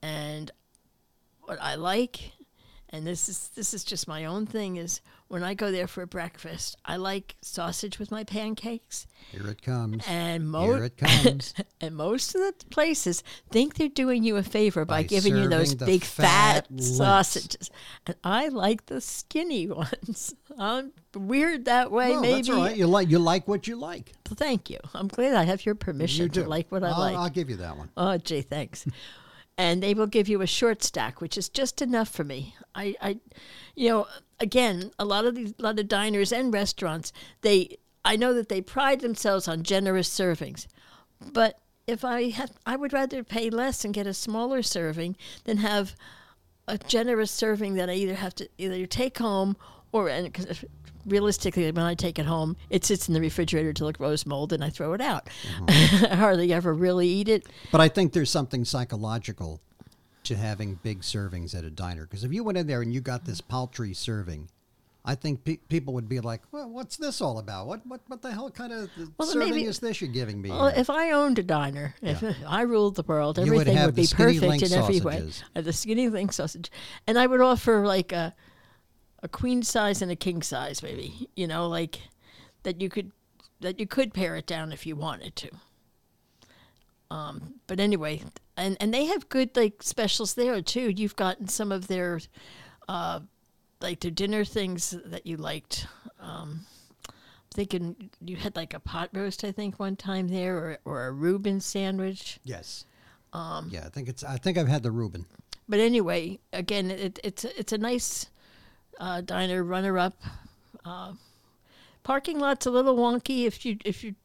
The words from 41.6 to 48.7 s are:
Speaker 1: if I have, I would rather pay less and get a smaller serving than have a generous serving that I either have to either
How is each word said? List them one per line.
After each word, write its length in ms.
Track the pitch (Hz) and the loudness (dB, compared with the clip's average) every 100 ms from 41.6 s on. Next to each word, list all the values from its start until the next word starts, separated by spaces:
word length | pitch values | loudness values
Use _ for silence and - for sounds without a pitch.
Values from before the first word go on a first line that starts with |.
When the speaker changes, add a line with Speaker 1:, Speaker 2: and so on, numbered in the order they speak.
| _ _ - | _ _ -6
Speaker 1:
if 160 | 233 | -4
I 260 | 254 240 247 | -2 0 -2
have, 200 | 226 262 - - | -2 -8 -8 -6
I 100 | 254 | -4
would 160 | 285 | 0
rather 300 | 277 269 269 | 0 0 -4
pay 260 | 233 220 226 | -6 -4 -2
less 360 | 226 254 262 214 | 0 -2 -2 -4
and 80 | |
get 140 | 208 202 | -4 -4
a 60 | |
smaller 480 | 196 - 214 240 262 | -4 -4 -2 0 0
serving 540 | 220 185 165 160 170 185 - - - | 0 0 -2 -2 -4 -6 -12 -14 -2
than 120 | 214 | 0
have 380 | 208 208 196 - - - - _ _ _ - | 2 0 -2 -8 -20 -20 -20 _ _ _ -8
a 100 | 208 | -6
generous 540 | - 233 233 233 214 | 0 0 2 2 0
serving 440 | - 220 208 208 190 | 0 0 0 0 -2
that 140 | 180 | -2
I 40 | |
either 220 | 185 196 185 | 0 -2 -2
have 180 | 190 - | -6 -8
to 140 | - _ | -14 _
either 280 | 190 | -6